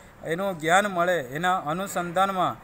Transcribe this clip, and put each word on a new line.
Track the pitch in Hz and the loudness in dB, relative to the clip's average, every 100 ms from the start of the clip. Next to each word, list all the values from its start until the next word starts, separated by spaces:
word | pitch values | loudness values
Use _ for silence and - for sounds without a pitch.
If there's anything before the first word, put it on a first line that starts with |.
| - - - | -20 -14 -6
એનું | 170 196 170 | -4 -4 -2
જ્ઞાન | 156 185 208 | 4 4 4
મળે | 175 175 175 | 0 2 0
એના | 123 147 180 185 | -2 -2 0 0
અનુસંધાનમાં | 143 170 196 190 175 170 196 190 156 113 | -2 -4 -4 -4 -2 0 2 2 0 -2